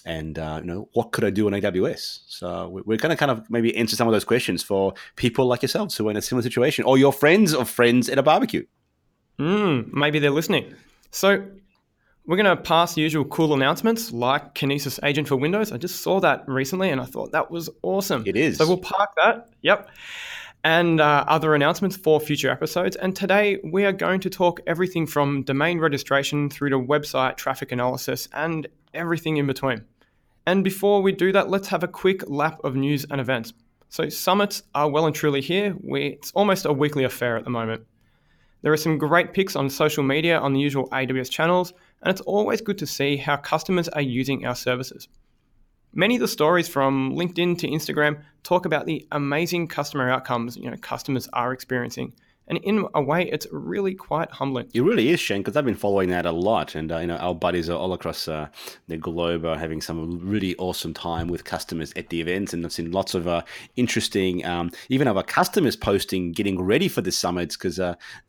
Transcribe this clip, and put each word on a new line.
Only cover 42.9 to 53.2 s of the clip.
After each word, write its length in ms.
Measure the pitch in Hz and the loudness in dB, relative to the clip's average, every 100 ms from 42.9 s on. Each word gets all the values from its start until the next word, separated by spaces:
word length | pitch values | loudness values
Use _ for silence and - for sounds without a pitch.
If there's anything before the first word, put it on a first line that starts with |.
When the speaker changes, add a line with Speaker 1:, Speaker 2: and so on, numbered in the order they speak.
| - 139 139 | -2 0 0
Speaker 2:
how 200 | 147 143 | 0 -2
customers 520 | - 156 - 180 160 | -2 -2 0 -2 0
are 120 | 151 | -2
using 420 | 139 120 131 135 | -2 -2 -2 -2
our 120 | 123 123 | -4 -4
services. 500 | 127 123 131 - - _ _ _ _ _ _ _ _ | -2 -4 -6 -14 -20 _ _ _ _ _ _ _ _
Many 220 | - 202 247 | 0 2 2
of 40 | |
the 60 | - | 0
stories 400 | - 151 175 165 | 2 2 4 0
from 460 | 139 135 135 131 | 0 2 2 0
LinkedIn 420 | 135 175 175 175 175 | -2 -2 0 0 0
to 100 | 165 | -2
Instagram 520 | 156 - 147 147 151 - _ | -4 -2 0 0 0 -8 _
talk 240 | - 175 180 | -2 0 2
about 200 | 156 147 | -2 -2
the 200 | 156 - | -6 -4
amazing 560 | 147 143 147 170 175 165 | -4 -2 -2 -2 -2 -4
customer 420 | - 143 147 127 | -6 -4 -2 0
outcomes, 460 | 127 - 120 117 120 | 0 -2 -4 -4 -8
you 120 | 123 | -12
know, 80 | 123 | -12
customers 520 | - 120 - 127 - | -8 -8 -4 -6 -4
are 180 | 123 123 | -4 -4
experiencing. 640 | 127 - 127 120 131 127 - _ _ - | -6 -6 -6 -6 -8 -12 -14 _ _ -8
And 60 | 170 | -6
in 240 | 196 214 180 | -2 -2 0
a 80 | 156 | -2
way, 260 | 135 165 | 0 0